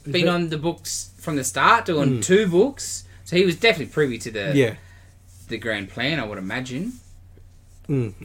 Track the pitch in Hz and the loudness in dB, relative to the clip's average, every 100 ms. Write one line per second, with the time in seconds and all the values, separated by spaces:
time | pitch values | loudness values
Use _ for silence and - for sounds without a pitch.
0 | 147 175 175 175 170 156 165 165 - - | -4 0 2 0 -2 -4 -4 -6 -8 -10
1 | - - - 147 127 135 170 226 220 156 | -12 -12 -6 -4 -4 2 4 4 2 0
2 | 139 123 139 190 202 170 262 - - - | 2 0 4 4 4 4 2 0 -10 -12
3 | - - - 175 190 165 226 175 117 151 | -14 -20 -2 2 2 4 2 2 0 0
4 | 143 113 120 107 98 143 117 - - - | 0 -2 -6 -4 0 4 2 0 -16 -20
5 | - - - - - 113 117 104 95 117 | -20 -20 -20 -20 -10 -6 -4 -4 -6 -6
6 | 131 156 107 101 95 120 127 123 226 254 | -4 -4 -6 -8 -6 -6 -6 -8 -8 -10
7 | - - - - - - - - - 139 | -18 -20 -20 -20 -20 -20 -20 -14 -4 -2
8 | 113 98 | -2 -4